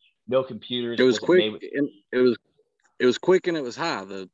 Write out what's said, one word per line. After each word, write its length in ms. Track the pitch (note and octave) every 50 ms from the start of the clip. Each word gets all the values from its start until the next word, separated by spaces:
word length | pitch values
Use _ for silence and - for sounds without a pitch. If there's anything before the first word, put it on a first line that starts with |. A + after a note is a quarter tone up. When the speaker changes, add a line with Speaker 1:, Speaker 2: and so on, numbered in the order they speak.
| _ _ _ _ _ A2+
Speaker 1:
No 140 | B2 C3+ C3
computers. 560 | C3 A2+ G#2+ - - B2 B2 A#2+ A#2+ A#2 A2
Speaker 2:
It 40 | B2+
was 100 | B2+ A2+
Speaker 1:
Wasn't 120 | - -
Speaker 2:
quick, 120 | - F3+ F#3
Speaker 1:
made 140 | G#2+ G#2+
with 100 | G#2+ - - -
Speaker 2:
and 160 | - C#3 D3 - - _ _ _
it 60 | - B2+
was, 180 | B2+ B2 A2+ - _ _ _ _ _ _ _ _ _ _ _ -
it 80 | B2+
was 120 | B2+ A2+ -
quick, 280 | - F3+ F#3+ F3 -
and 100 | F3+ E3
it 60 | D#3
was 140 | C3+ A#2+ A2
high. 280 | C3 E3 E3+ C3+ G2+ F#2+
The, 240 | G2 G2 F#2+ F#2+ -